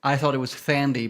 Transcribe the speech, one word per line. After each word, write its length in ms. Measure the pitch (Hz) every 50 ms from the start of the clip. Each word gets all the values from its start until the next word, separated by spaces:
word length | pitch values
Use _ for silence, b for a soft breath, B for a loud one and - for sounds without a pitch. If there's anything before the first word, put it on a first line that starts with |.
| -
I 120 | 139 143
thought 180 | 139 151 147 135
it 40 | 135
was 140 | 127 123
Tandy 540 | - - - - 147 143 139 139 131 123 117